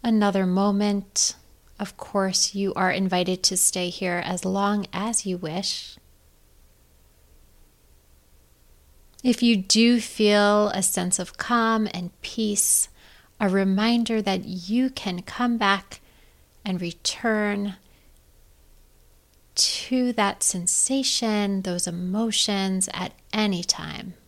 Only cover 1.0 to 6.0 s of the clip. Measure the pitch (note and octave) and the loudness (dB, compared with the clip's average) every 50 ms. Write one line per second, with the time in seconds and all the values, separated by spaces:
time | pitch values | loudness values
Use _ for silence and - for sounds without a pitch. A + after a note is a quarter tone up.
1 | F#3+ - _ - - - - - - - - _ _ - - - G3+ F#3+ - _ | -4 -4 _ -2 0 0 -2 -6 -18 -20 -20 _ _ -20 -12 -12 -12 -12 -10 _
2 | - - - G#3 F#3+ F#3+ F#3 - - - - G3+ G3 G3 - - F#3 F#3 F3+ - | -18 -4 -2 0 0 0 0 0 0 0 -2 -2 -2 -2 0 0 0 0 2 0
3 | F#3+ F#3+ F#3 F3+ F3+ F3+ F#3 F3+ - G#3+ G3 F3+ - - - F#3 F3+ F3+ E3+ - | 0 0 0 0 0 0 -2 0 0 0 0 2 0 0 0 0 -4 -4 -6 -4
4 | G3 F3+ F3 F3 F3 - F3+ F3+ - F#3+ F#3 G3 G3+ G3+ G#3 G#3 G3 - - - | -4 -4 -2 -2 -4 -4 -6 -4 -4 -2 -2 0 0 2 0 0 -2 -4 -6 -6
5 | G3 A3+ A#3 - - G3 F#3 F3 F3+ D#3+ D3+ F3+ G3 - - - - - - - | -4 -2 -4 -4 -4 -4 -6 -4 -6 -6 -6 -4 -4 -4 -6 -6 -10 -14 -18 -20